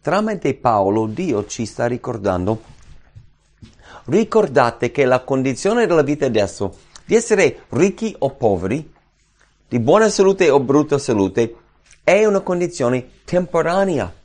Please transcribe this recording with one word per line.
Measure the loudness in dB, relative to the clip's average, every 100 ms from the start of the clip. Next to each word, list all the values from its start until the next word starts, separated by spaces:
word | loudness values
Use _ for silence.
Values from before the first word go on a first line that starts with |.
Tramite | -2 -2 -2 -4 -4
Paolo, | -2 0 2 2 0 -2
Dio | -4 -2 -2 -4
ci | -8 -10
sta | -4 -4
ricordando. | -4 -8 -6 -4 -2 -2 -4 -6 -20 -20 -20 _ -20 -20 _ _ _ -20 _ -20 -20
Ricordate | -2 0 2 0 2 2 2 0 -6
che | 0
la | 2 2
condizione | 0 -2 -2 -2 -2 0 2
della | 2
vita | 2 0 -2
adesso, | 0 -2 -4 -8 -8 _ -20
di | -2
essere | -2 0 2 2 0 -8
ricchi | 0 0 0 -8 -4
o | -6
poveri, | -2 0 0 -2 -6 -8 _ _ _ _ _ _ _ _
di | -4
buona | 2 4 4
salute | 4 2 4 4
o | 2
brutta | 2 0 2 -2
salute, | -2 0 0 0 -4 -6 _ _ _ _
è | 0 2 2
una | 0
condizione | -2 -4 -4 -2 -2 -2 -6 _
temporanea. | -4 -4 -2 -2 0 0 0 -2 -6 -10